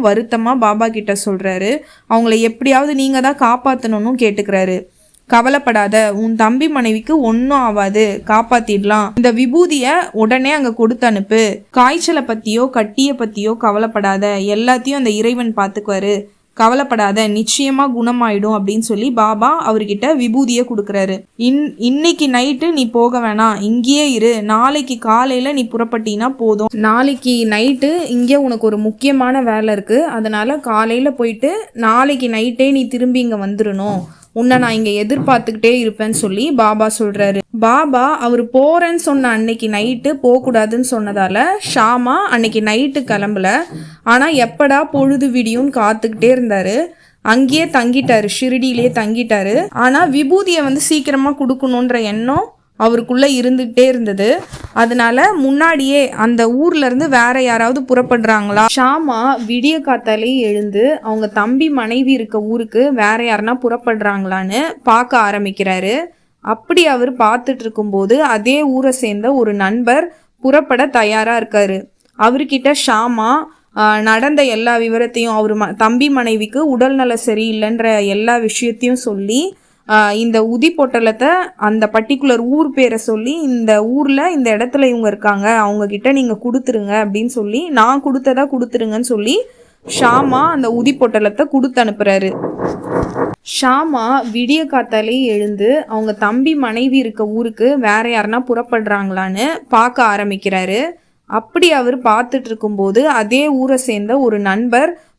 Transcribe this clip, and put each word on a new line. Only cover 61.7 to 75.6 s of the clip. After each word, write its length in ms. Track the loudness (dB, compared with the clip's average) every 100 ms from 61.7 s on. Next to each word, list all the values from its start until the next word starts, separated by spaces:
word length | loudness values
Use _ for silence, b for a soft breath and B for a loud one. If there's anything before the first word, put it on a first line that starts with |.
மனைவி 420 | 0 -2 0 2
இருக்க 300 | 0 0 -4
ஊருக்கு 520 | -2 -4 -2 0 2
வேற 240 | 2 0 0
யாருன்னா 400 | 0 -2 -2 -2
புறப்படுறாங்களான்னு 920 | -2 -2 -2 0 0 -2 -2 -4 -2 -2 -4 -4
பார்க்க 480 | 2 2 2 2 2
ஆரம்பிக்கிறாரு. 640 | 0 -4 -4 -2 -2 -2 -4 -4 b b _
அப்படி 460 | -6 -6 0 2 2
அவர் 300 | 2 0 2
பார்த்துட்டு 440 | 2 2 -2 -6
இருக்கும்போது 640 | -6 -6 -4 -2 2 2
அதே 400 | 2 0 0 0
ஊரை 280 | 0 0 0
சேர்ந்த 420 | 0 -2 -2 0
ஒரு 200 | 0 0
நண்பர் 640 | 0 -2 0 2 0 0 B B _
புறப்பட 460 | 2 2 2 0 0
தயாரா 520 | 2 2 0 0 -2
இருக்காரு. 480 | 0 0 0 -2 -8 _ _ 0
அவர்கிட்ட 540 | 2 2 0 0 0 0 0
ஷாமா, 460 | 0 0 0 0 0 -2 b b 0
ஆ, 220 | 2 2
நடந்த 440 | 2 2 2 2
எல்லா 340 | 2 0 0 0
விவரத்தையும், 560 | 0 0 -2 -2 -2
அவரு 240 | 0 0
ம-, 160 | 0